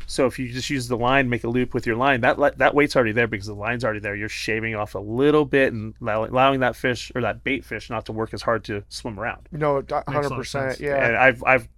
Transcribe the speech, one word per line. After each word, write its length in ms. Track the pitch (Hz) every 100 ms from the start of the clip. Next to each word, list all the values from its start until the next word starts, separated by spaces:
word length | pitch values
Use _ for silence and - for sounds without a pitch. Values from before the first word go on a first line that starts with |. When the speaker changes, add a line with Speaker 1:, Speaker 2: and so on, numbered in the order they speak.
| -
Speaker 1:
So 200 | - 127
if 120 | 123
you 100 | 123
just 200 | 127 120
use 180 | 143 120
the 80 | 117
line, 320 | 120 139 127
make 160 | 120
a 40 | 117
loop 260 | 123 123
with 120 | 123 120
your 100 | 113
line, 260 | 135 127
that 160 | 123 120
li-, 120 | 143 -
that 180 | 135
weight's 220 | 143 147 143
already 160 | 113
there 140 | 110 117
because 200 | 110 104
the 80 |
line's 280 | 104 104 120
already 160 | 120 107
there. 140 | 104
You're 140 | 101 104
shaving 440 | - - 110 113
off 200 | 107 104
a 40 | 98
little 460 | 104 117 147 151
bit 280 | 143 139 135
and 200 | 113 110 -
allow-, 240 | 117 107 110
allowing 340 | 127 135 135
that 160 | 123 117
fish 340 | 131 117 -
or 60 | 127
that 220 | 113 113
bait 180 | 131 135
fish 260 | - 110 -
not 160 | 113 -
to 60 |
work 200 | 110 110
as 80 | 107
hard 220 | - 113
to 200 | - 101 -
swim 300 | - 123 101
around. 280 | 113 - -
Speaker 2:
No, 300 | 147 147 139
d-, 120 | -
Speaker 3:
Makes 120 | 143 -
a 20 |
lot 60 | 143
of 80 |
Speaker 2:
hundred 120 | 143 127
percent, 340 | 117 143 135
Speaker 3:
sense. 80 | 120
Speaker 2:
yeah. 260 | 143 139 120
Speaker 1:
And 100 | 113
I've, 280 | 131 117
I've 240 | - 131 -